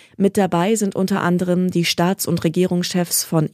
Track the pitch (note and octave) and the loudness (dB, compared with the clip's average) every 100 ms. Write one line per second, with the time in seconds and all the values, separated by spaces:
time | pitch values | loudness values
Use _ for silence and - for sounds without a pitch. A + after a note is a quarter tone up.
0 | - - G3 G#3 F#3+ E3+ F3+ A3 G3 - | -14 -2 0 2 0 2 0 0 0 -2
1 | F#3+ G3 F3 F3 F3+ F3+ F3+ F3 E3+ - | -2 0 0 0 0 0 0 0 0 0
2 | F3 F#3+ - E3+ E3+ D#3+ F3+ F3+ F3 F#3 | 0 0 -2 -2 0 0 0 0 -2 -2
3 | E3+ - - E3+ D#3 | -2 -4 -2 0 0